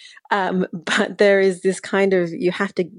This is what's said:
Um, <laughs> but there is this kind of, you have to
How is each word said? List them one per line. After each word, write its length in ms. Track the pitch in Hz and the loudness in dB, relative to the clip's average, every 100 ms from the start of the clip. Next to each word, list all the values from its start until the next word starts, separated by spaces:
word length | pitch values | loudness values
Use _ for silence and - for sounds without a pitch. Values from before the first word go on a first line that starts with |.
| - - - | -20 -20 -4
Um, 360 | 208 185 185 180 | -2 0 -2 -4
<laughs> 20 | |
but 440 | 175 - - 202 185 | -6 -4 -2 -2 2
there 220 | 202 196 | 4 4
is 220 | 190 175 | 2 0
this 180 | 190 180 | -4 -4
kind 320 | - 196 196 | -4 0 2
of, 180 | 185 170 | 2 -2
you 180 | 165 180 | -2 -4
have 240 | - 196 | -2 -4
to 100 | - 170 | -4 -8